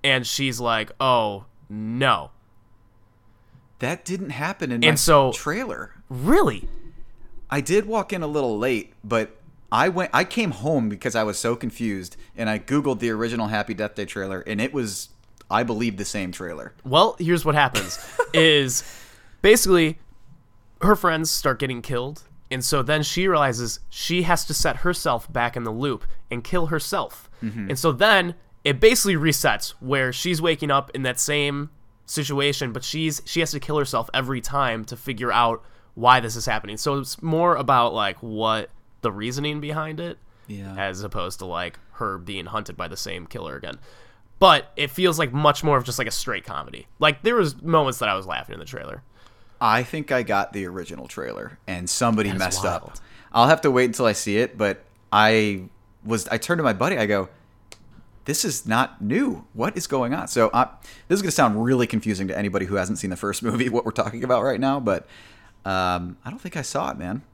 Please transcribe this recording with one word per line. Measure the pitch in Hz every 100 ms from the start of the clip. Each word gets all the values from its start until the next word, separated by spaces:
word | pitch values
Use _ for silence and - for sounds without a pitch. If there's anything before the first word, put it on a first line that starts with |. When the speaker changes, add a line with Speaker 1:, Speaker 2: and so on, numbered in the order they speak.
Speaker 1:
And | 143 131 117
she's | - 135 117
like, | 120 113 107 -
"Oh, | 135 123 107 98 - - -
no." | 107 110 120 135 101 69 - _ _ _ _ _ _ _ _ _ _ _ - _ -
Speaker 2:
That | 127 175
didn't | - 185 185
happen | 123 156 196 143
in | 120
Speaker 1:
And | 156
Speaker 2:
my |
Speaker 1:
so | 151 - 147 135
Speaker 2:
trailer. | - 143 190 262 62 - - -
Speaker 1:
Really? | 127 156 349 247 101 - - - - - - - - -
Speaker 2:
I | 143
did | 139 202 214
walk | 220 -
in | 185
a | 156
little | 147 131 107
late, | 123 117 - -
but | 107 113 107 - - - -
I | 110 165
went, | 180 185
I | 127
came | 185 - 208
home | 101 135 151 110
because | 101 131
I | 113
was | 107 98
so | 117 120
confused, | 120 - 113 98 90 - - -
and | 113
I | 107
Googled | - 143 139 120
the | 120
original | 110 117 117 107
Happy | 107 107
Death | 104 104
Day | -
trailer, | 98 101 95 95 -
and | 104
it | 127
was, | 143 110 95 - - - - -
I | 104
believe, | 120 110 117 98
the |
same | 101 104 90
trailer. | 90 90 80 58 -
Speaker 1:
Well, | 131 147 220 -
here's | 170 175
what | 151
happens, | 147 135 127 92 - - -
Speaker 2:
<laughs> | 494
Speaker 1:
is | 160 160 147 131 117 - - - - - -
basically | 196 233 190 180 156 156 - - - - _ - _ -
her | 190 208
friends | 175 160 160
start | - 147 123
getting | 135 120
killed, | 120 123 131 151 - - -
and | 131
so | 123 147
then | 127 151
she | 147 - 190
realizes | 160 139 120 117 - -
she | - - 175
has | 170 175 -
to |
set | 151 160 127
herself | 175 170 156 117 -
back | 127 120 123
in |
the | 117
loop | 110 139 113 - - -
and | 98
kill | - 185 160
herself. | 160 - 196 113 - - -
Speaker 2:
Mm-hmm. | 110 113 98
Speaker 1:
And | 135
so | 165
then | 127 208 202 175 165 - -
it | 143 135
basically | 220 254 196 165
resets | 156 143 139 104 - -
where | 127 135 131
she's | 127 175 165
waking | 170 156 147
up | 139 135
in | 135
that | 131 123
same | - 147 143 143 147 - - _ -
situation, | - 143 139 143 139 135
but | 123
she's, | - 156 156 147
she | - 170
has | 160
to | 147
kill | - 151
herself | 135 120 -
every | 131 127 127
time | 113 135 131 113 107
to | 117
figure | - 113 120
out | 110 120 113 - - -
why | - 120 127
this | 113 113
is | 113
happening. | 110 98 107
So | 151 139
it's | 135 -
more | 165 160 175 156
about, | 135 127 120
like, | 110 98 95
what | 117 107 110 110 - - _ -
the | 117
reasoning | 98 113 131 147 151
behind | 147 151 156 156
it, | 170 - - _ -
Speaker 2:
Yeah. | 101 98 95
Speaker 1:
as | 98 95
opposed | 104 - 90 -
to, | 92
like, | 85 87 - -
her | - 113 95
being | 90 95 87
hunted | 107 101 85
by | 90
the | 92
same | - 90 -
killer | 113 82 69
again. | 80 65 - - - - - -
But | 190 147 - -
it | 143
feels | - 180 160
like | 147
much | 135 151 -
more | 156 139
of |
just, | 123 123
like, | 113
a |
straight | - - 117
comedy. | - 76 65 60 - -
Like, | 151 143
there | 220 240
was | 165 135
moments | 160 160 139 123
that | 110
I |
was | 95 95
laughing | 67 -
in | 85
the | 80
trailer. | 131 69 135 - - - - - -
Speaker 2:
I | 113 113
think | 123 160 143
I | 131
got | 113 101 -
the | 101 92
original | 92 87 73 64
trailer, | - 64 50 58 - -
and | 90 87
somebody | - 120 110 101
Speaker 1:
That's | 95
Speaker 2:
messed | 92 92
Speaker 1:
wild. | 95 85
Speaker 2:
up. | - - - - -
I'll | 117 127
have | 160
to | 151
wait | 123 123
until | 113 117
I |
see | 101 - 104
it, | 123 -
but | 101 95 - _ _
I | 104 107 110 107 98 95 - _ _
was, | 107 113 -
I | 117
turned | - 170
to |
my | 151
buddy, | 98 143 190
I | 104
go, | 101 92 - _ _ - - - - - -
"This | - 151
is | 208 131 -
not | 113 131 -
new. | 104 180 196 90 -
What | 107 127 175
is | -
going | 139 120
on?" | 135 90
So, | 123 110
uh, | 120 127 - - - -
this | 202
is |
gonna | 185
sound | - 123 104
really | 117 127 117
confusing | 110 107 95 95
to | 90
anybody | 101 98 95
who |
hasn't | 98 92 95
seen | 95
the | 90
first | 101 -
<laughs> | 117
movie, | 117 127
what | 113 113
we're |
talking | - 110 117
about | 127 123
right | 127 113
now, | 135 143
but, | 113 87 - - - - - _
um, | 98 92 90 90 90 -
I | -
don't | 226
think | 180 165
I |
saw | - 139 -
it, | -
man. | 87 120 -